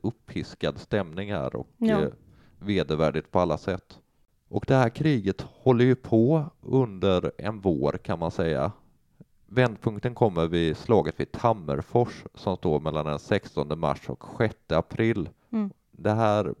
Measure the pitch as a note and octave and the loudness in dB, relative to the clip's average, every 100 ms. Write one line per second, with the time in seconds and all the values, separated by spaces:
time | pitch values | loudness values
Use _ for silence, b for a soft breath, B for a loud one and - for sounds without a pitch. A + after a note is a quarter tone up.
0 | A2 - - - - - D#2 C#2 - G#2 | -6 -6 -10 -10 -10 -6 -6 -6 -4 -4
1 | F2 E2+ G2+ G2 C2 - - _ A3+ G#2+ | -4 -8 -6 -4 -4 -6 -10 _ 0 2
2 | C#2+ - _ b b _ G2+ F#2+ D2 D2+ | 0 -6 _ b b _ -2 -2 0 2
3 | D#2 D2 - F#2 F2 D#2 - F#2 - - | 2 0 -2 0 2 0 -4 -6 -8 -20
4 | _ _ _ _ _ G#2+ - C3+ A#2 - | _ _ _ _ _ -6 2 4 2 2
5 | D3+ C3 F#2+ - - - C3 A#2+ B2 B2 | 0 0 0 -4 -8 0 4 6 6 4
6 | - A2+ A#2+ D#3+ D3+ - - C3 A#2+ F#2+ | 4 4 4 2 -2 -10 -2 0 0 0
7 | F#2+ F2+ E2+ - F#2+ G#2+ F#2+ D2 C#2+ F#2 | 2 2 0 -4 -6 -2 0 2 0 -2
8 | - E2 E2 - E2 C#2+ D#2 - _ _ | -4 -4 -4 -2 -2 0 -2 -4 _ _
9 | _ _ - _ _ A#2 B2 G#2 A#2 G#2 | _ _ -20 _ _ 0 0 0 -6 -4
10 | B2 - A2+ E2+ E2 F2 E2 D2+ - G#2+ | -6 2 2 2 0 2 0 0 2 4
11 | D2+ - C#2 - A#2+ A2 D2 C#2 - A#2+ | 4 -2 -6 -2 0 0 -2 -4 0 0
12 | B2 - - - - F#2 F2+ D2+ D#2 D2+ | 0 -4 -16 -8 -6 -2 0 0 0 -2
13 | D2+ D2 - G2+ - - D2 D#2 D#2 C#2+ | -4 -6 -2 -4 -2 -6 -4 -2 -2 -2
14 | - B1+ - - A2+ - - D#2+ - - | -6 -12 -10 -4 -4 -4 -2 -2 -2 -2
15 | A2+ G#2+ E2 - _ A3+ G3+ - _ - | 0 0 -6 -10 _ -4 -4 -8 _ -6
16 | G#2 G#2+ A2 G#2 F#2 - | -2 0 2 2 0 -6